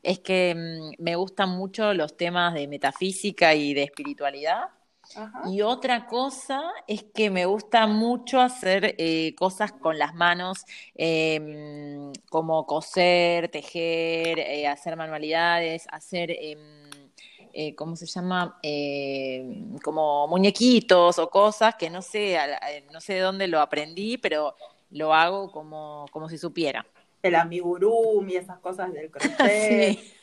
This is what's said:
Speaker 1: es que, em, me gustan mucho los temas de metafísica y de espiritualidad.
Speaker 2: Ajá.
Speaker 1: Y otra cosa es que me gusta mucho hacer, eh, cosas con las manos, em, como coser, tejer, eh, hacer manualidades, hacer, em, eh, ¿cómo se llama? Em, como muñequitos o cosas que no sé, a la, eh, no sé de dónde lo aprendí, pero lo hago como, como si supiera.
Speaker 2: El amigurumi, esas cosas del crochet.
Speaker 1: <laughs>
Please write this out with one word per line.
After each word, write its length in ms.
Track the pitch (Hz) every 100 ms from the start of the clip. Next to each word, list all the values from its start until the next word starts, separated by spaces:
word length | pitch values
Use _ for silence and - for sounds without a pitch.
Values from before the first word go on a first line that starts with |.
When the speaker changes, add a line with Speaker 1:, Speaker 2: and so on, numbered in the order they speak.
Speaker 1:
es 180 | - 185
que, 300 | - 185 180
em, 420 | 170 165 165 156 -
me 180 | 170 170
gustan 340 | 190 190 190
mucho 420 | 180 190 190 214
los 240 | 190 151 -
temas 380 | 175 175 175
de 140 | 160 143
metafísica 840 | 143 139 - 185 190 208 180 165
y 200 | 156 147
de 80 | 143
espiritualidad. 880 | 143 - 143 143 143 139 151 196 359 _ _ _ _ -
Speaker 2:
Ajá. 260 | 214 240 -
Speaker 1:
Y 120 | 196
otra 440 | 208 247 262 240 240
cosa 560 | 233 269 269 - 269 330 440 -
es 160 | 214
que 280 | - - 214
me 160 | 185 180
gusta 400 | 208 202 233 220
mucho 520 | 214 233 247 247 262
hacer, 540 | 254 254 190 190 208 -
eh, 360 | 165 160 160
cosas 380 | - 185 190 208
con 260 | - 165 156
las 160 | 147
manos, 500 | 165 175 175 180 190 - - -
em, 1160 | - 160 160 160 156 151 151 147 147 147 143 143 139 _
como 340 | 160 160 160 156
coser, 840 | 156 - - 180 175 170 175 165
tejer, 880 | 156 - 175 165 165 165 165 165 160
eh, 300 | - 147 147
hacer 280 | 147 175 160
manualidades, 920 | 160 156 151 165 170 170 165 165 -
hacer, 400 | 156 - 180 170
em, 280 | 170 156 151 151 151 147 143 139 _ - - -
eh, 220 | - 151
¿cómo 220 | - 156 165
se 100 | 175
llama? 520 | - 180 180 175 -
Em, 1160 | 156 147 143 143 139 139 135 131 131 - 110 139
como 500 | 151 156 156 147 143
muñequitos 880 | 175 196 196 240 240 - 180 175 175
o 100 | 165
cosas 440 | 196 208 208 220
que 160 | - 160
no 120 | 175
sé, 360 | 185 208 208 175
a 80 | 143
la, 100 | 143 143
eh, 140 | 147 139
no 80 | 165
sé 140 | -
de 60 | 190
dónde 280 | 185 190 190
lo 120 | 160
aprendí, 560 | 147 147 151 165 208 240
pero 360 | 196 156 151 - - _ _
lo 220 | 143 156
hago 360 | 156 170 196 196
como, 560 | 180 156 156 151 147 143
como 160 | 156 160
si 100 | 165
supiera. 480 | 170 - 156 123 - _ _ _
Speaker 2:
El 120 | 185
amigurumi, 1000 | 170 170 175 175 175 196 226 226 214 190 180
esas 220 | 185 180
cosas 340 | 180 185 180
del 180 | 151 160
crochet. 280 | 143 277 -
Speaker 1:
<laughs> 760 | 254 208 214 214 214 214 - -